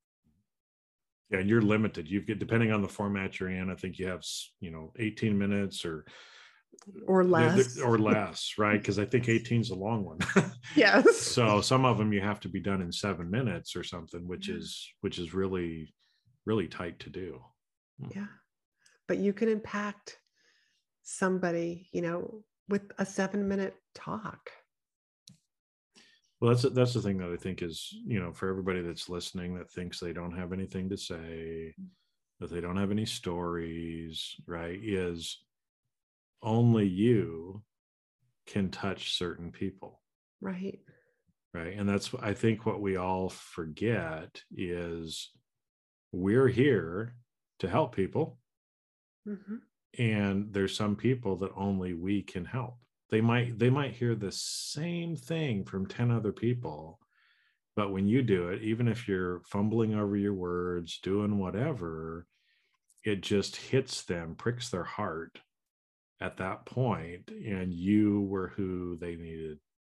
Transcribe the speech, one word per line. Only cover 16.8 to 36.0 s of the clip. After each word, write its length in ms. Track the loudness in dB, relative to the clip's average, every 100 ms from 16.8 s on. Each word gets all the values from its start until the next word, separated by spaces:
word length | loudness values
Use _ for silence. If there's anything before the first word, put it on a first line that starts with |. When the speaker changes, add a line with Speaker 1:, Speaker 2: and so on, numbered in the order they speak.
| -8 -10
Speaker 1:
to 100 | -12
do. 320 | -10 -10 -12 -18 _ _ _ _ -14
Hmm. 80 | -10
Speaker 2:
Yeah. 120 | -8 -10 -12 _ _ _ _ _ _ -4
But 100 | 0
you 140 | 0
can 160 | 2 0
impact 720 | 0 -2 -6 -6 -8 -16 -20 _ _ _ _ _ _ _ _
somebody, 840 | -16 -2 0 2 0 0 -2 -6 -8
you 100 | -4
know, 420 | -2 -4 -6 -12 -20 _ -4
with 140 | -4 -4 -6
a 80 | -4
seven-minute 680 | -2 -2 0 -2 -2 -4 -6 _
talk. 560 | -16 -10 -8 -8 -12 -18 -20 _ _ _ _ _ _ -20 -20 _ _ _ _ _ _ -20 _ _ _ 4
Speaker 1:
That's, 140 | 4
that's 320 | 4 4 4
the 80 | 4
thing 160 | 0 0
that 120 | -2
I 60 | -6
think 260 | -6 -6
is, 260 | -6 -6 -12 -12 -4
you 140 | -2
know, 120 | -4
for 160 | -4 -4
everybody 340 | -2 -2 -2
that's 260 | -4 -6 -8
listening 460 | -8 -8 -8 -6 -8
that 140 | -10
thinks 280 | -10 -10 -8
they 140 | -8
don't 240 | -6 -8 -8
have 160 | -6
anything 360 | -6 -6 -6 -4
to 60 | -6
say, 800 | -6 -10 -10 -10 -8 -8 -10 -12 -18 -18 _ _ _ -14
that 100 | -8
they 100 | -6
don't 160 | -4 -2
have 140 | 0
any 160 | 0 -2
stories, 1300 | -4 -6 -4 -4 -4 -6 -6 -8 -8 -10 -10 -10 -12 -10
right, 320 | -8 -6 -6
is 600 | -2 -2 -2 -4 -8 -12 _ _ _ _ _ _